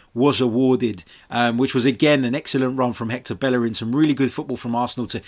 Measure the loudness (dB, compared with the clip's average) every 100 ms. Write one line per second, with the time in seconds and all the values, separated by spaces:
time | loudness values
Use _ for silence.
0 | _ 2 2 4 2 2 2 2 0 -4
1 | -12 -20 -8 -2 0 2 0 2 2 2
2 | 4 4 2 -4 -2 -2 0 0 -2 -2
3 | -6 -6 -8 -4 0 0 0 -2 -2 2
4 | 2 2 0 -2 -8 -8 -4 -2 -2 -4
5 | -6 -8